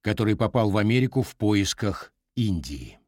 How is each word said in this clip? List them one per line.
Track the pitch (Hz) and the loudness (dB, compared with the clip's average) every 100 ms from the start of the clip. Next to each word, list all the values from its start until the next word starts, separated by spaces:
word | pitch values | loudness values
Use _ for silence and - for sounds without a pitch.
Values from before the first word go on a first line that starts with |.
который | 107 104 107 107 | -2 0 0 2
попал | 110 123 110 | 0 2 2
в | 101 | 2
Америку | 104 123 127 131 | 2 2 2 -2
в | 123 - | -4 -2
поисках | 104 104 98 - 104 95 - _ _ - | 2 2 0 -2 -4 -4 -12 _ _ -4
Индии. | 110 87 69 71 57 - | -2 -2 -6 -12 -14 -20